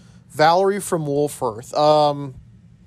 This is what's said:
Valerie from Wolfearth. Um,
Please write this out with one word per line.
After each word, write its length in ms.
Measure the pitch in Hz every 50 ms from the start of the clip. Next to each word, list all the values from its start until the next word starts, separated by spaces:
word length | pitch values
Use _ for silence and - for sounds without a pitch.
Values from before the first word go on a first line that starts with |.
| - - - - _ _
Valerie 500 | - 143 151 160 170 185 196 196 202 202
from 240 | - - 190 165 156
Wolfearth. 720 | 143 143 143 147 147 - - 135 120 104 110 127 - -
Um, 580 | 147 147 151 151 151 147 147 143 143 143 135 131 - - - - - _ - - _ _